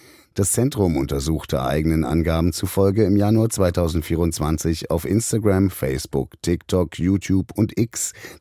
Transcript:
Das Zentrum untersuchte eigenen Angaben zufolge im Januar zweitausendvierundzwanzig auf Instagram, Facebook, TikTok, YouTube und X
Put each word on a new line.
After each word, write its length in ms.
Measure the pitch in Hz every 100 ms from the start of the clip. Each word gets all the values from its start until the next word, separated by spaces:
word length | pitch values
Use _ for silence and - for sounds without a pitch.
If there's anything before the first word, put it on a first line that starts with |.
| - - _
Das 180 | - 101
Zentrum 440 | - 131 117 92 71
untersuchte 640 | 69 69 71 78 - 69
eigenen 440 | 65 76 80 80
Angaben 480 | - 82 80 82 87
zufolge 500 | - 95 - 98 101
im 140 | 98 101
Januar 340 | 104 113 113
zweitausendvierundzwanzig 1400 | - 90 87 85 85 - 82 85 - 76 80 82 82 -
auf 160 | 82
Instagram, 680 | - 101 - 113 107 92 95
Facebook, 720 | - 67 67 - 71 62 -
TikTok, 600 | - 85 - 92 82 -
YouTube 500 | 87 95 - 95 -
und 260 | - 110 -
X 360 | 120 - - - - -